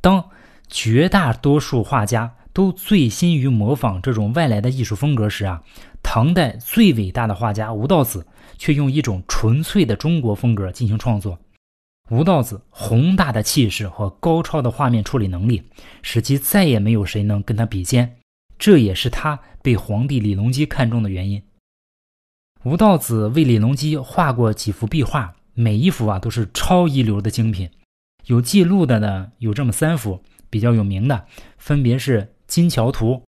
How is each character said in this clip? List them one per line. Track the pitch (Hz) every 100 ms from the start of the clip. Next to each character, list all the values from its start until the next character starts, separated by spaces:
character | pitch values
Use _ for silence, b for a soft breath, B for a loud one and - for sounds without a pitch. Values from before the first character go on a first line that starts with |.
当 | 180 190 170 b b b b
绝 | - 110 117 175
大 | 196 151
多 | 113 143 147
数 | - 127
画 | 104 131
家 | 104 117 117 b b
都 | - 190
醉 | 180 - 208 127
心 | - 175 160
于 | 131
模 | 117 104 139
仿 | 120 92
这 | 110
种 | 110 104
外 | 135 156
来 | 107
的 | 117
艺 | 131
术 | 117 107
风 | 147
格 | 135 104
时 | -
啊， | 98 87 B B B B
唐 | - 113 123
代 | 180 143 110
最 | - - 214
伟 | 117 95
大 | 104 113
的 | 98
画 | 113
家 | 104 110
吴 | 110 120
道 | 175
子 | 123 92 - b b b
却 | -
用 | 143 139
一 | 139
种 | 139 92 -
纯 | - 110 127
粹 | 160 214 143
的 |
中 | 104 151 170
国 | 117
风 | 104 123
格 | 107 95
进 | 90 117
行 | 107
创 | 127 107
作。 | 98 85 _ _ _ _ _ _ -
吴 | 117
道 | 165 170
子 | 120 104 _
宏 | - 104 110 156
大 | 185 165
的 | 110
气 | 104 - 113
势 | - 101
和 | - 101
高 | - 175 165
超 | 160 160
的 | 120
画 | 110 139
面 | 117
处 | 104 131
理 | 98
能 | 90 104
力， | 113 - B B B
使 | - 117
其 | - 135
再 | - 208
也 | 175 117
没 | 104
有 | 113 98
谁 | 110
能 | 104 101
跟 | 101 107
他 |
比 | 113 98
肩， | 90 123 123 - _ _ _ -
这 | - 180
也 | 107
是 | 92 123
他 | - 156 143 b b
被 | - 110
皇 | - 104 131
帝 | 131
李 | 104
隆 | 98 110
基 | 131 151
看 | - 120
中 | 117
的 | 104
原 | 92 95
因。 | 101 - _ _ _ _ _ _ _ _ _ _ _
吴 | 120 165
道 | 220 175
子 | - 113 107
为 | 135
李 | 143 113
隆 | 110
基 | 135 147 151
画 | 127 - 160
过 | 120 117
几 | 104 -
幅 | 98 110
壁 | 160
画， | 127 147 98 - _
每 | - 117 104
一 | 170
幅 | 156 107
啊， | 95
都 | 117
是 | 117 104
超 | - - 180 175
一 | 139
流 | 117 101
的 | 104
精 | 110 113
品。 | 95 90 _ _ _ _ _ -
有 | 120
记 | 120 202
录 | 170 196
的 | 156 117
呢， | 104 95 95 _
有 | 113
这 | 104
么 | 131
三 | 104 156 165
幅， | 110 92 - b -
比 | 113
较 | 120
有 | 117
名 | 101 95 120
的， | 123 - B B B
分 | - 147
别 | 123 127
是 | 131 117 101 _ _
《金 | - 170
桥 | - 117
图》 | - 113 127 _